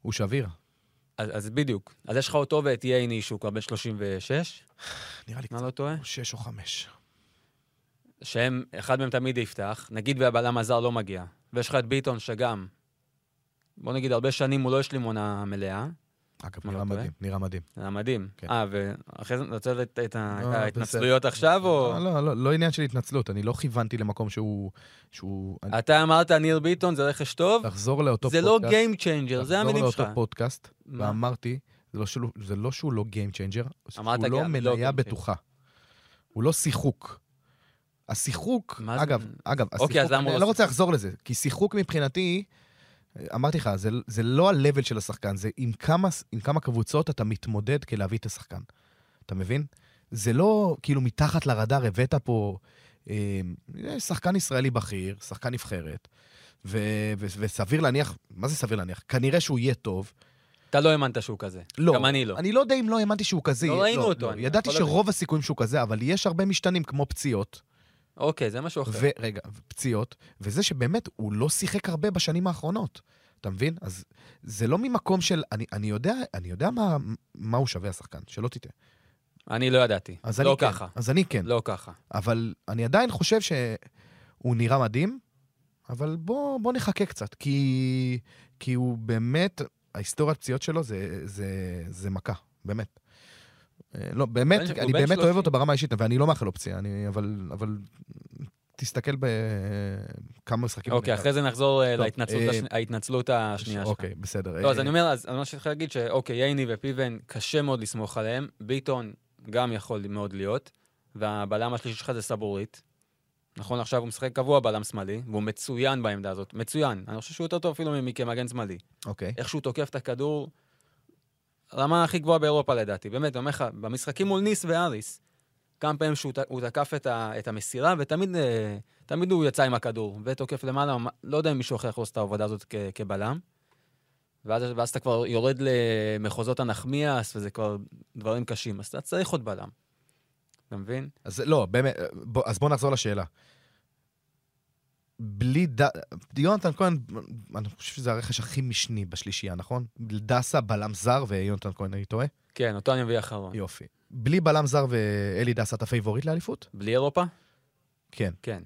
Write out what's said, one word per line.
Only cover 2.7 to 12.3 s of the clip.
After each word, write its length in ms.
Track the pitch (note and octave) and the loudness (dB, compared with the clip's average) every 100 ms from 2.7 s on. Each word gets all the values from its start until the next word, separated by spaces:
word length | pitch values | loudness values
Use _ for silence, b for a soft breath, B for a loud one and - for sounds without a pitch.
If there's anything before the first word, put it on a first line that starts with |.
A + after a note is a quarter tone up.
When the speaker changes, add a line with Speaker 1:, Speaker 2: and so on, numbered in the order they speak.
| A#2+ B2 | 0 2
Speaker 2:
ייני, 360 | B2+ A#2+ A2+ | 2 2 -2
שהוא 180 | G#2+ G#2+ | -4 -4
כבר 100 | A2 | -4
בן 120 | G#2+ | -4
שלושים 340 | - A2 A#2 G#2+ | -4 -6 -4 -4
ושש. 640 | G2+ F#2+ - C#3 F3 - _ _ B B B B - | -4 -4 -2 -2 -2 -10 _ _ B B B B -12
Speaker 1:
נראה 140 | A#2 | -12
לי 60 | A#2+ | -8
Speaker 2:
מה 60 | A#2+ | -6
Speaker 1:
קצת. 80 | B2+ | -6
Speaker 2:
לא 60 | |
טועה? 240 | B2+ C#3 D#3+ | -4 -4 -4
Speaker 1:
הוא 80 | |
שש 300 | C3 - A#2+ | -8 -8 -8
או 40 | A2+ | -8
חמש. 500 | A2 A2 F#2 - - - _ _ _ _ _ _ _ _ _ _ _ _ | -10 -10 -8 -8 -10 -18 _ _ _ _ _ _ _ _ _ _ _ _
Speaker 2:
שהם, 400 | - A#2 B2 B2+ - F2 | -6 0 2 0 -6 -12
אחד 240 | G#2 C3 | 0 0
מהם 100 | C3 | 2
תמיד 280 | C3 B2+ B2 | 0 0 -2
יפתח, 500 | A2+ - G2+ G#2+ - | -4 -6 -8 -8 -8
נגיד 300 | A2 A2 C3+ | -6 -2 4
והבלם 360 | B2+ A#2 A#2+ A#2+ | 4 4 2 0
הזר 220 | A2+ A#2+ | 2 2
לא 120 | A#2+ | 2
מגיע. 320 | A#2 G2+ F#2+ F2 _ _ | 0 -4 -8 -10 _ _
ויש 160 | A#2+ A#2+ | -6 0
לך 60 | C3+ | 0
את 100 | A#2+ | 2
ביטון 340 | C3+ C3 A#2+ | 0 0 -4
שגם, 480 | - | -6